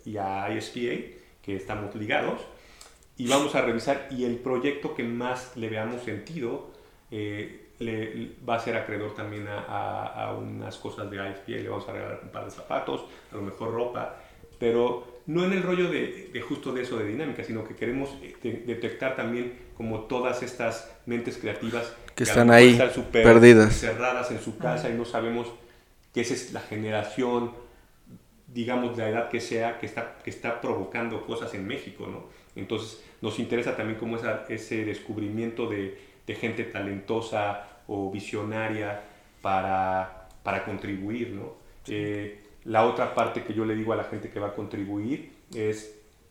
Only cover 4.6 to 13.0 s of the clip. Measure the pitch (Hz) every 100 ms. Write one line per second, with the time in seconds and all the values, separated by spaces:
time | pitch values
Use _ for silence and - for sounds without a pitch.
4.6 | 135 143 160 - 117 120 123 127 - -
5.6 | 113 110 110 120 - 101 - 165 120 139
6.6 | - - - - - 110 104 104 104 -
7.6 | - - 113 110 110 117 113 - 123 117
8.6 | 123 113 110 104 104 104 104 104 104 101
9.6 | - 101 101 101 107 110 107 107 107 107
10.6 | 107 - 107 104 98 98 98 98 - 110
11.6 | 104 104 - 101 101 - 107 95 101 -
12.6 | - 69 - -